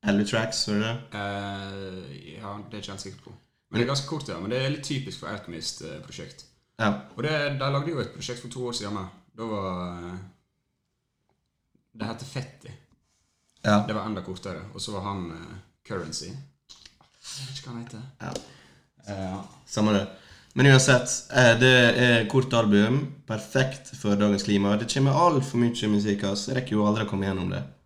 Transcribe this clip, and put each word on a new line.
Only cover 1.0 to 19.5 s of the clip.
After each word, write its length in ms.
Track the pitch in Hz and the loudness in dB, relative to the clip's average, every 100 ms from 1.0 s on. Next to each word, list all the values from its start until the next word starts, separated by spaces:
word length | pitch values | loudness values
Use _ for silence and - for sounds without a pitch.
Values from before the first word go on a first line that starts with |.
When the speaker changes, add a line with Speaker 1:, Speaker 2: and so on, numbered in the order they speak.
| 139 104 | -8 -8
Speaker 2:
Eh, 1160 | 101 101 101 98 98 98 95 92 85 71 - 80 | -6 -6 -6 -8 -8 -10 -10 -12 -14 -16 -16 -14
ja, 120 | 107 104 98 | -12 -12 -12
det 80 | 107 | -14
er 40 | |
ikke 80 | 95 | -12
helt 80 | 95 | -12
sikker 220 | 98 92 | -14 -16
på. 80 | - 95 _ _ _ | -20 -20 _ _ _
Men 80 | 110 | -2
det 60 | 120 | 0
er 60 | |
ganske 140 | 139 - | 0 -4
kort, 200 | 156 123 | -8 -8
ja. 80 | 85 | -8
Men 120 | 95 | -4
det 80 | 127 | -2
er 80 | 135 | -2
litt 140 | 151 | -4
typisk 360 | - 139 135 - | -4 -6 -6 -10
for 80 | 78 | -10
Alchemist, 500 | 104 - 85 78 - | -10 -10 -10 -10 -10
eh, 160 | 80 73 | -12 -14
prosjekt. 400 | 73 - 73 - - _ _ - | -14 -16 -16 -18 -20 _ _ -2
Speaker 1:
Ja. 120 | 160 - - - | 0 0 -6 -6
Speaker 2:
Og 80 | |
det, 80 | 151 156 143 139 | -2 0 0 -2
de 120 | 135 | 0
lagde 180 | 139 143 | 0 -2
jo 80 | 156 | -4
et 120 | 110 | -6
prosjekt 300 | - 131 120 | -8 -10 -10
for 100 | 123 | -10
to 140 | 127 123 | -8 -6
år 80 | 117 | -6
siden, 180 | 101 101 | -6 -6
da. 120 | 92 - _ 110 | -8 -14 _ -10
Da 100 | 113 | -6
var, 540 | 104 95 90 90 87 | -4 -4 -4 -6 -8
eh, 160 | 87 90 95 _ _ _ _ _ _ _ _ _ _ _ _ _ _ _ _ 110 | -10 -12 -14 _ _ _ _ _ _ _ _ _ _ _ _ _ _ _ _ -10
det 100 | 107 | -10
heter 180 | 110 - | -8 -10
Fetty. 460 | 135 131 - - - _ _ _ _ _ _ _ _ | -10 -10 -14 -20 -20 _ _ _ _ _ _ _ _
Speaker 1:
Ja. 160 | - 104 104 | 2 2 2
Speaker 2:
Det 80 | 107 | -4
var 100 | 101 | -4
enda 160 | 101 | -8
kortere. 400 | 90 92 98 85 104 | -8 -10 -10 -10 -12
Og 80 | 101 | -12
så 120 | 101 | -8
var 80 | 101 | -6
han, 240 | 98 98 87 | -6 -6 -8
eh, 260 | 82 82 92 - _ - | -10 -14 -16 -18 _ -10
Currency. 420 | 101 80 80 82 | -8 -6 -8 -10
Jeg 1200 | 131 139 _ _ - - _ _ _ - 139 131 | -14 -16 _ _ -20 -20 _ _ _ -16 -14 -12
vet 100 | 135 | -14
ikke 120 | 131 | -12
hva 40 | 117 | -12
han 80 | |
heter. 200 | 117 110 131 - | -12 -14 -16 -12
Speaker 1:
Ja. 120 | - - - - - _ _ _ 104 | -8 -8 -10 -20 -20 _ _ _ -12
Speaker 2:
Eh, 160 | 98 95 | -8 -6
ja. 100 | 95 - | -8 -12